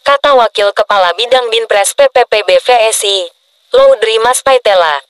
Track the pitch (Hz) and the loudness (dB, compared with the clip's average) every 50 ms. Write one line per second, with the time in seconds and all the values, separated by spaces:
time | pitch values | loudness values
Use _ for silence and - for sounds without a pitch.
0 | _ - - 277 - 294 277 254 233 208 _ - 202 202 - - 208 - 208 202 | _ -2 -2 0 0 0 2 2 0 0 _ -2 -2 -2 -2 -2 -2 0 0 0
1 | 185 175 170 185 233 240 254 262 247 226 220 226 226 - 214 202 196 - - - | 0 0 -2 -4 -2 -2 -2 -2 -2 -2 -4 -4 -4 -4 -4 -4 -4 -2 0 0
2 | 285 - _ 254 233 _ 226 214 208 - 185 175 - - 247 240 220 220 220 - | 0 2 _ 0 0 _ -2 -4 0 0 0 0 2 2 2 2 2 0 -2 -4
3 | - 202 196 190 180 170 _ _ _ _ _ _ _ _ - 247 277 269 269 220 | -4 -4 -4 -4 -6 -10 _ _ _ _ _ _ _ _ 0 4 4 4 4 2
4 | 226 220 220 220 220 240 254 - - 269 262 247 _ 220 196 180 170 160 147 139 | 0 -2 -2 -2 0 0 -2 -2 0 0 0 0 _ 0 0 2 0 0 -2 -4
5 | _ | _